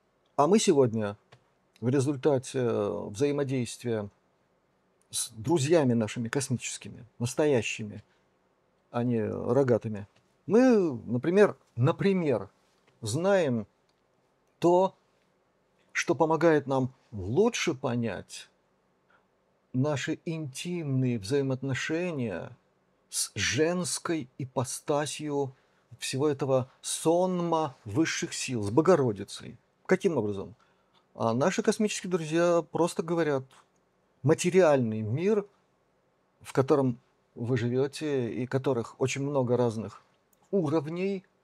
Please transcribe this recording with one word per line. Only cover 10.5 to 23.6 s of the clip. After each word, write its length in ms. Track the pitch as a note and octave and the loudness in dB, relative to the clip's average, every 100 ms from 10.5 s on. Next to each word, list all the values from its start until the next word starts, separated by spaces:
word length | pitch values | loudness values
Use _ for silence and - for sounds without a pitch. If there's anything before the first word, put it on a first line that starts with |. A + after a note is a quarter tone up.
| G#3+ C4 A3 E3+ A#2 F#2 | 4 6 6 2 -2 -4
например, 500 | A#2+ D#3 F#3+ F#3 - _ - | -2 2 4 4 2 _ 0
например, 720 | C#3 E3 G3 F#3+ D3+ G#2+ G2 _ _ _ _ - | 0 2 2 2 2 0 -4 _ _ _ _ -10
знаем 680 | A2 C#3 F#3+ G3 D3 A#2 G2+ _ _ _ _ _ _ _ _ - | -6 -2 2 2 2 0 -4 _ _ _ _ _ _ _ _ 0
то, 380 | E3+ F3+ F#3 - _ _ _ _ _ _ _ _ _ - | 4 4 2 -4 _ _ _ _ _ _ _ _ _ -6
что 160 | - | -2
помогает 540 | D3 D#3+ D#3+ E3+ D3+ C3+ | 0 2 4 4 4 2
нам 260 | C3+ B2+ _ _ | 0 0 _ _
лучше 600 | G#2 F2+ C#3+ A#3 - - | -8 -2 2 2 2 -4
понять 760 | C3 C3 A#2+ A2+ F#2 - - - _ _ _ _ _ _ _ _ _ _ _ _ | -2 -4 -2 -4 -6 -12 -18 -20 _ _ _ _ _ _ _ _ _ _ _ _
наши 480 | B2+ D3 C3+ - D3+ - | -2 0 -2 -4 -6 -6
интимные 920 | D#3+ D3 - F3 F3 D3 C3 B2+ A#2 | -8 -8 -10 -8 -6 -2 0 0 -2
взаимоотношения 1300 | F#2+ C#3+ C3+ B2+ C3+ B2+ - D#3+ F3+ D3 A#2 E2+ - - _ _ _ _ _ | -2 -2 0 -4 -4 -4 -4 -4 -4 -4 -6 -6 -10 -16 _ _ _ _ _
с 220 | - - | -8 -6
женской 920 | G#2+ G2+ A2+ | -4 -2 0